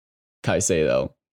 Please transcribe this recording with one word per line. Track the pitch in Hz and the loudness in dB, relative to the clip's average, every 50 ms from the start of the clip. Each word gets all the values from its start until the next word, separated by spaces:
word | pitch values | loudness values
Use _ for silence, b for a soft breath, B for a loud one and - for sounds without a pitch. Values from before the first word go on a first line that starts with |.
| _ _ _ _ _ _ _ _ - | _ _ _ _ _ _ _ _ -4
Caicedo. | - 92 80 - - 92 80 78 65 62 65 67 - _ _ _ _ | -2 -2 0 0 0 0 0 2 2 0 0 -2 -4 _ _ _ _